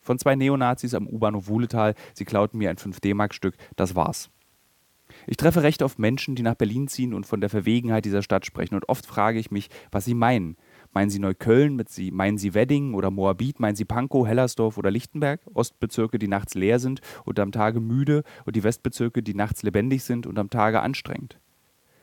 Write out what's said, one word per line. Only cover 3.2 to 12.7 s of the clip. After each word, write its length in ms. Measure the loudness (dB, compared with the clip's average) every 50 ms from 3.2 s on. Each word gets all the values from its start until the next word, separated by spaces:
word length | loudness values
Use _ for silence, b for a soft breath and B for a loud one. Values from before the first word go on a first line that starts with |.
| 0 -2 -2 -4 -4 -4 -4 B B B B
das 180 | -2 -2 -2 2
war's. 360 | 0 0 0 -2 -6 -12 -16 _ _ _ _ _ _ _ _ _ _ _ _ _ _ _ B B B B
Ich 100 | B -6
treffe 280 | 2 2 4 4 6 4
recht 180 | 4 2 2 -2
oft 160 | -2 -2 0
Menschen, 380 | 0 0 0 0 -4 -6 -4
die 80 | -2 0
nach 100 | -2 2
Berlin 320 | 2 0 0 0 -2 -4
ziehen 280 | -4 -4 -4 -4 -2 -2
und 120 | -4 -4
von 140 | -4 -4 -2
der 100 | -2 0
Verwegenheit 540 | -2 -2 0 2 2 2 2 2 0 0 0
dieser 180 | 0 -2 -2 0
Stadt 240 | 2 0 0 0
sprechen. 300 | -2 -6 -6 -6 -4 -4
Und 120 | -6 -2 -2
oft 180 | -4 -4 -4
frage 340 | -8 -2 0 0 2 2 0
ich 100 | -4 -4
mich, 180 | -4 -6 -6 -6 B B B B
was 140 | -6 -4 -2
sie 100 | 0 0
meinen. 420 | 2 4 4 4 2 0 -2 -6 b b b b b b b b
Meinen 180 | 0 0 0
sie 80 | 0 -2
Neukölln, 560 | -2 -2 -2 _ 2 4 6 6 6 4 2
mit 140 | -2 -6 -6
sie, 240 | -8 -8 -8 -6 -2
meinen 260 | 0 0 0 0 0
sie 160 | -2 0 2
Wedding 400 | 2 2 4